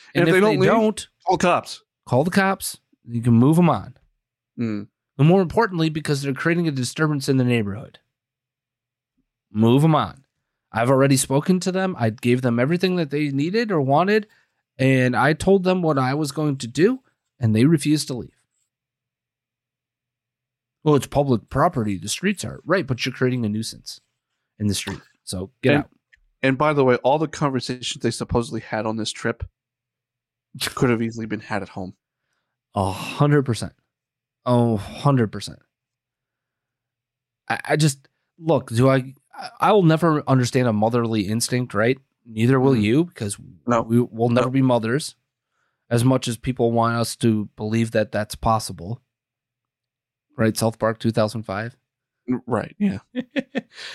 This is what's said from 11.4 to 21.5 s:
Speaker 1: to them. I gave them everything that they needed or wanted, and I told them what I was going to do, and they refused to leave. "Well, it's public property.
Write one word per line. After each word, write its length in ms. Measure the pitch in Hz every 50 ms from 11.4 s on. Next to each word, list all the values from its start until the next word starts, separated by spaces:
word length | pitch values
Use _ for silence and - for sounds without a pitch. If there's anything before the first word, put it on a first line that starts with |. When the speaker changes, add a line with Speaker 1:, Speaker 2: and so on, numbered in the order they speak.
| 147 - 185 185
Speaker 1:
to 120 | - 185
them. 240 | 180 190 190 185 185 -
I 120 | 117 110
gave 320 | 107 - - 120 123 127
them 160 | 127 123 117 117
everything 360 | 123 143 170 175 190 185 180
that 120 | 180 160 139
they 220 | 143 147 151 143
needed 420 | 139 135 147 175 185 226 240 214
or 80 | 180 160
wanted, 460 | 135 131 139 151 175 196 214 220 214 - _ _ _ _ _ _ _ _ _ -
and 380 | 131 135 131 131 127 127 123
I 160 | 107 123 147
told 320 | 160 - - 190 196 196 180
them 160 | 185 185 185
what 180 | 175 156 151 135
I 140 | 127 127
was 180 | 135 151 156 143
going 280 | - 156 151 151 139 135
to 80 | 139
do, 340 | 113 - 147 170 226 262 254 _ _ _ _ _ _ _ -
and 160 | 123 110 107
they 80 | 110 123
refused 420 | 151 170 151 - 147 151 151 - -
to 60 | 135
leave. 220 | 117 92 - _ _ _ _ _ _ _ _ _ _ _ _ _ _ _ _ _ _ _ _ _ _ _ _ _ _ _ _ _ _ _ _ _ _ _ _ _ _ _ _ _ _ _ _ _ _ _ _ _ _ -
"Well, 100 | 156 147
it's 120 | 135 -
public 420 | - - 139 147 139 123 101 -
property. 480 | -